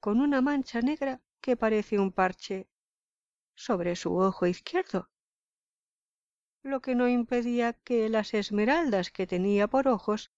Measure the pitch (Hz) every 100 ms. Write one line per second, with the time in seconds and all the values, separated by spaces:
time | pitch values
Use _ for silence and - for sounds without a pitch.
0 | - 214 285 277 262 294 254 233 240 311
1 | 277 262 _ _ - 240 220 214 202 208
2 | 190 185 185 185 - 190 185 _ _ _
3 | _ _ _ _ _ _ - 196 175 175
4 | 170 180 190 - 180 185 - 359 381 190
5 | - _ _ _ _ _ _ _ _ _
6 | _ _ _ _ _ _ 269 269 254 247
7 | 247 247 233 240 240 240 233 233 - 240
8 | 220 220 208 214 196 208 214 311 311 202
9 | 175 - 185 180 190 202 208 262 269 220
10 | - 208 -